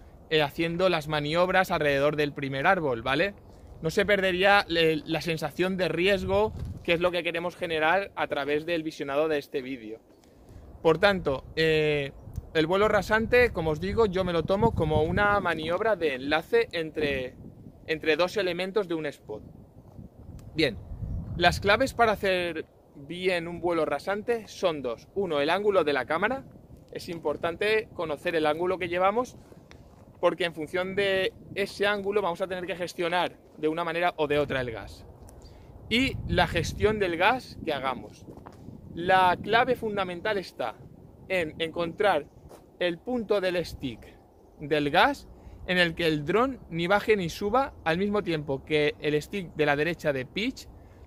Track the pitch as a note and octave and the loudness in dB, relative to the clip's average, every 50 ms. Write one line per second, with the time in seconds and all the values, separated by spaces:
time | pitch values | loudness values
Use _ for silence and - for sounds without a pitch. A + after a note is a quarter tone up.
0 | - - - - - - D#3+ D#3 D3 C3+ - - E3 E3 E3+ E3+ F#3+ F#3 F3 D#3+ | -20 -20 -20 -16 -6 0 2 2 2 2 0 -2 -2 -2 0 2 2 2 2 2
1 | C#3+ D#3 D#3 D3 D3 D3 D#3+ E3+ F3+ F3+ F3+ F#3 F#3+ - F3 D#3+ D3+ C#3+ C#3 C#3 | -2 -2 -2 -2 -2 0 2 2 2 4 4 2 2 2 0 0 2 2 2 4
2 | C#3 D3+ D3+ D3 D3 D3 D3 D3+ C#3 C3+ C3+ C3+ C#3 F3+ G3 F3+ D#3 C#3 B2 A#2 | 2 2 2 2 0 -2 -2 -4 -6 -4 -2 0 2 2 2 2 2 -2 -2 -2
3 | A#2 C3 C3+ D3+ F#3 G3+ G3 - - - - - - - - - E3 D#3+ - G#3+ | -2 0 0 2 0 0 -2 -8 -20 -20 -20 -20 -20 -20 -12 -8 -6 -2 0 2
4 | G3 F#3 G#3 F#3+ F#3 F#3+ F3+ F3+ F#3+ G3 G3+ G3+ - - E3+ E3+ E3 D#3+ D#3+ D#3 | 2 2 2 2 2 2 2 4 6 6 6 6 4 2 2 2 4 4 2 0
5 | - - D#3+ D3+ C#3+ E3+ D#3+ D#3 D#3+ D3 - - F3 F#3+ F#3+ F3+ F#3 D#3 D#3 E3 | -2 -4 -4 -4 -2 -2 -4 -4 -4 -4 -2 0 0 0 0 0 -2 0 0 2
6 | F3+ G3 G3+ F#3 F#3 F#3 F#3+ G3+ G#3+ A3 - - - - - - - F3+ E3+ E3 | 2 2 2 2 0 0 2 2 2 0 -2 -6 -10 -10 -10 -6 -2 0 0 2
7 | F3 F3 E3+ F3+ D#3+ E3+ E3 E3+ E3+ F3+ E3+ - F3+ E3+ D#3+ D#3 D#3 D#3 F3 G3 | 2 0 0 0 -4 -4 -4 -4 -4 -6 -6 -6 -6 -4 0 2 2 4 4 2
8 | G3 - - E3+ D#3 C#3+ D3 C#3+ C#3 C#3+ D3 D3+ D#3 E3 E3+ E3 D#3 D#3+ D3+ - | 0 -2 -4 -4 -4 -2 -2 -2 -2 0 -2 -2 -2 -2 -4 -4 -4 -6 -8 -8
9 | D3 C#3 C#3 D3 D#3+ D#3+ D#3 C#3+ C#3 - - C#3+ B2+ C3 C#3 A#2+ A2 G#2+ A2 A2+ | -6 -2 0 0 2 2 0 -2 -4 -4 -6 -6 -6 -6 -10 -10 -10 -12 -14 -14
10 | _ _ - _ _ - - - - - - - - - - - - E3 D#3+ E3 | _ _ -20 _ _ -20 -20 -20 -20 -20 -20 -20 -20 -20 -6 2 4 4 4 6
11 | G3+ G3+ G3 F3+ E3 D#3 C3+ C3 - - - D#3 D#3+ D#3+ D#3 D#3 D3+ D3+ D3 D3 | 4 4 4 2 0 -2 -2 -4 -6 -6 -2 0 2 2 2 2 2 2 0 0
12 | C#3 C#3 - - - - - - - - - D#3+ D#3 D#3 F#3 G3 G#3 G#3+ G#3 G3+ | -2 -6 -8 -14 -16 -14 -12 -12 -8 -2 0 2 2 4 4 4 4 4 4 2
13 | F3 - G#3+ A3 A3+ G#3 B3 B3 B3 A3+ - F3+ D#3+ D#3+ D3+ D3+ F3+ G3 G3+ A3 | 2 2 0 0 2 4 4 4 4 4 2 0 -2 -2 -2 -2 -4 -2 2 2
14 | A3+ G3+ E3+ F#3 F#3 F3+ E3+ E3 D#3+ - F#3+ G3+ A3+ A3+ A3 - E3 D3+ D#3 D3+ | 2 2 2 0 0 0 0 0 2 2 2 4 2 2 2 2 0 2 2 2
15 | D#3 E3 F3+ G3+ G#3 G#3 G3+ G3+ F#3+ F3 E3 D#3+ D#3 D#3+ F3 F#3 G#3+ A3+ G#3 F3 | 2 2 2 2 4 4 4 2 2 0 -2 -2 -2 -2 -2 0 2 0 0 2
16 | E3 D3 C3+ B2 C3+ D3 D3+ D#3+ E3 - A#3+ A#3 A3+ - - E3+ D#3+ D#3 D3+ D#3+ | 0 0 0 -2 -2 0 0 0 0 2 2 2 2 2 -2 -6 -6 -4 -4 -2
17 | D3+ C#3+ C#3 C3 B2+ B2+ B2 - - - - - - - - - - - D#3+ D3+ | -2 -2 -2 -2 -4 -6 -10 -14 -18 -20 -18 -20 -20 -20 -20 -10 -4 -4 -4 -2
18 | - D#3 D3+ D3 F3 F#3 - G#3+ F#3+ F3+ E3+ F3 F#3 F#3+ F#3 G#3+ G3 E3+ E3+ D#3+ | 2 2 2 2 2 0 0 -2 -2 -2 -2 -4 -4 -2 -2 -2 -2 -2 -2 -4
19 | D#3 C#3+ C3+ - - - G#2+ G#2+ - - - - - - - - - - - - | -4 -6 -8 -10 -12 -12 -12 -12 -14 -16 -20 -20 -20 -20 -20 -20 -20 -20 -20 -18
20 | - - _ - - - - - - - - D3+ D#3 B2+ G2+ - - - - - | -20 -20 _ -20 -20 -18 -18 -16 -16 -8 -2 0 0 0 -2 -4 -12 -12 -10 -8
21 | - - - - - - - E3+ F3 F3 D#3+ - - G3 G#3 A3+ C4+ B3+ - - | -6 -6 -6 -6 -6 -6 -2 4 4 4 4 4 2 2 4 4 2 0 2 2
22 | A#3 A3 G3+ - G#3 G3 F#3 F3+ F3 E3+ D#3+ D3+ - - _ _ - - - D3+ | 4 4 2 2 0 0 0 0 0 -4 -4 -8 -10 -12 _ _ -20 -20 -20 -18
23 | C#3 D3 E3+ F3+ F#3 F#3 F3+ F3 E3 E3+ E3+ E3 D#3+ F3 E3+ E3 D3+ D3 D3 C#3+ | -14 -12 -6 -2 0 2 2 0 -2 -4 -6 -2 -2 0 2 2 2 0 0 -2
24 | - G3 G3+ G#3 G3+ - A#3 A3+ G3+ - - - G3+ F3 D#3+ D3 B2+ B2 A2+ - | -2 -4 -4 -2 0 -2 -2 -2 -4 -10 -6 0 0 0 0 0 -2 -4 -6 -6
25 | - - - G3 G3+ F3 D3+ C#3+ C#3+ D#3 F3 G3 G#3 G#3+ G3 F#3 D#3 D3 C#3+ C3 | -10 -8 -4 -4 -2 0 2 2 2 2 2 2 2 4 4 4 4 4 2 0
26 | B2 A#2 D3+ E3+ G3 A#3+ C4 C4+ - - - - - - - - - - - C#3+ | 0 0 -2 0 0 0 -2 -4 -8 -14 -20 -20 -20 -20 -20 -20 -20 -16 -14 -12
27 | - F#3 E3+ E3 D3+ D3+ D3 D3 - E3+ E3+ E3+ G#3 G#3+ A3 G#3+ A3 - - - | -10 -10 -8 -6 -4 -4 -2 -2 -2 -4 -2 0 0 0 2 0 -2 -4 -8 -8
28 | E3+ D#3 D3 C#3 - F3 E3 D#3+ D#3 D3+ D3+ D#3+ F3 F#3 F#3+ F3 F3+ E3+ E3+ F3+ | -6 -6 -6 -4 -4 -2 0 2 2 2 2 2 0 -2 -2 -2 -2 -2 0 2
29 | F#3 G3 G3+ A#3+ B3+ - - - - - - - - - - - - - - - | 2 2 2 0 -2 -4 -6 -18 -20 -20 -20 -20 -20 -20 -20 -20 -20 -20 -20 -20
30 | - - - - - F3 E3+ - F3+ E3+ D#3+ E3 D3+ D3 - F3+ F#3 F#3+ F#3+ G3 | -20 -20 -4 2 2 2 2 2 -4 -4 -4 -6 -8 -6 -4 -4 -4 -2 -2 -2
31 | G3+ G3 F#3+ F#3+ F#3 - - - - - - F#3+ G3+ - - - G3 G3+ G#3 G3+ | 0 2 2 0 0 -2 -4 -8 -16 -10 -4 -4 -4 -4 -2 -2 0 0 0 0
32 | F#3+ G3 G3+ G#3+ G3 E3+ F3 - F#3+ F3 F#3 F3+ F3+ E3+ F#3 E3+ F3 D#3 - - | -2 -2 0 0 0 -2 -2 -4 -4 -6 -6 -6 -6 -6 -6 -6 -6 -8 -4 -4
33 | F3 E3 F3 F3+ E3 C3 - - - - - - D3+ D#3 D#3 E3+ E3+ E3 D#3+ E3 | -2 0 0 0 0 -2 -4 -10 -20 -20 -8 -2 -2 -2 0 -2 -4 -4 -2 0
34 | F3 F3 - - D3+ C#3 D3 D3 C#3+ B2+ C#3+ C3 B2+ A#2+ A2 G2+ G2+ - - - | 0 0 0 0 0 0 2 0 0 0 -2 -4 -4 -4 -8 -10 -12 -14 -16 -18
35 | - - - - - - - - - - - - - - - - - - A3 A#3+ | -20 -20 -20 -20 -20 -20 -20 -20 -20 -20 -20 -20 -20 -20 -20 -14 -6 0 0 2
36 | C4+ B3+ - - - - E3 F3 F3 D#3 - E3+ D3+ - - - G3 G#3 G#3+ G#3+ | 2 0 -2 -4 -4 0 2 2 2 2 0 -2 -2 -4 -2 0 0 2 2 2
37 | F#3+ F3 E3+ D#3+ F3+ G#3+ B3+ B3+ - - - - - D#3 D3 C3+ B2+ C3+ B2 A2+ | 0 -2 0 2 2 2 2 0 -4 -10 -14 -10 -6 -4 -4 -2 -2 -4 -4 -6
38 | G#2 G#2 - - - - - - - - - - - - - - - - - E3 | -8 -16 -18 -20 -20 -20 -20 -18 -20 -20 -20 -20 -20 -20 -18 -18 -18 -14 -10 -4
39 | F3 F3+ F#3 F#3 F#3 F3+ F3 E3+ - G#3+ G#3+ A#3 B3 C4 B3 B3 A3+ A3 G3+ G3+ | 2 4 6 6 6 6 4 2 0 2 2 2 4 2 0 -2 -4 -4 -2 -2
40 | F#3+ F3+ F3 E3+ F#3+ G#3+ G#3+ G3 F3 - - - C3 A2+ - - - - - - | -4 -4 -4 -6 -4 -4 -2 -4 -4 -8 -8 -8 -6 -6 -8 -10 -16 -20 -20 -20
41 | - - - - - - F#3+ F3+ E3 D#3 - - E3 E3 - E3+ E3+ E3+ E3 - | -20 -20 -20 -14 -8 -4 -2 -2 -2 -2 -4 -6 -6 -6 -4 -4 -4 -4 -2 2
42 | G#3 G3 F3 D3 D3 - - - - - - - - - - - F3+ F3 F3 E3+ | 2 4 2 2 0 -6 -16 -20 -20 -20 -20 -20 -20 -14 -6 -4 -2 -2 -2 -4
43 | - B3 B3+ B3 G#3+ G3 G#3 G3+ F#3 F#3 F3 F3 D#3+ - - - - B2+ A2 - | -6 -6 -4 -4 0 0 0 0 0 0 -2 -2 -4 -6 -8 -8 -8 -8 -8 -10
44 | - - - - - _ _ _ - - - - D#3 C#3+ D3+ D3+ D3 C#3+ C#3+ F#3 | -16 -20 -20 -20 -20 _ _ _ -20 -20 -18 -10 -4 -2 0 0 2 2 4 4
45 | A3+ C#4 C#4 - - - - - - - - - - - F3+ F3+ F3 E3+ E3 E3+ | 4 4 2 -2 -10 -18 -20 -20 -20 -20 -20 -10 -4 0 2 2 2 2 2 0
46 | E3+ D#3+ D#3 D3+ C#3+ D3+ F3+ A3 B3+ C#4 B3+ - - - E3+ E3 E3+ F3 G3+ G3+ | 0 0 0 0 0 0 2 2 2 2 -2 -6 -10 -8 -4 -2 2 2 2 2
47 | - A#3 G#3+ G3+ F3+ D#3 - - G3+ G#3 G#3+ C4 C4+ - - - - E3 E3 F3+ | 4 4 2 2 2 -4 -4 -4 -2 0 2 2 0 0 -4 -6 -2 -2 0 0
48 | G3+ G#3 G3+ G#3 G3 E3+ E3 D3+ D3 D3 C3+ C3+ - - D#3 D3+ D3 D3 - - | 0 0 0 0 0 0 -2 -2 -2 -4 -6 -6 -4 -2 0 2 2 2 0 -2
49 | - D3+ D3 D3+ - - - G3+ F3 D3+ - - D3+ D3 C#3+ C#3+ D3+ E3+ E3+ - | -2 0 0 0 -2 -4 -8 -8 -8 -6 -2 0 2 2 2 2 2 0 -2 -2
50 | - D3+ C#3 C3 B2+ - - F#3 G#3+ C4 - - - - - - - - - - | -2 -2 -2 -2 -4 -6 -4 -4 -4 -4 -4 -8 -14 -18 -20 -20 -20 -20 -20 -18
51 | - | -6